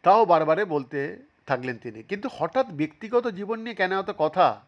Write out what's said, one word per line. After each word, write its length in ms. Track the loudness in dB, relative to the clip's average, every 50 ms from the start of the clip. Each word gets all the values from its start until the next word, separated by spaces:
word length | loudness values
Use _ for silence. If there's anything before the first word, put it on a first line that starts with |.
তাও 220 | 6 6 6 6 6
বারবারে 400 | 6 4 4 4 2 2 0 0
বলতে 520 | -2 -2 -4 -4 -4 -6 -6 -6 -6 -8 -12 -20 _ _ _ _
থাকলেন 300 | -4 -4 -4 -4 -8 -8
তিনি। 260 | -8 -12 -14 -14 -14
কিন্তু 260 | -10 -10 -10 -8 -8 -10 -6 -6
হঠাৎ 280 | -6 -2 0 -2 -2
ব্যক্তিগত 600 | -2 -4 -6 -6 -6 -6 _ -12 -2 -2 -2 -2
জীবন 340 | -2 -8 -8 -8 -8 -8 -8
নিয়ে 140 | -8 -12 -4
কেন 240 | -4 -2 -2 0 -4
এত 120 | -4 -6 -2 -2
কথা? 420 | -2 0 4 4 4 4 2 -2 _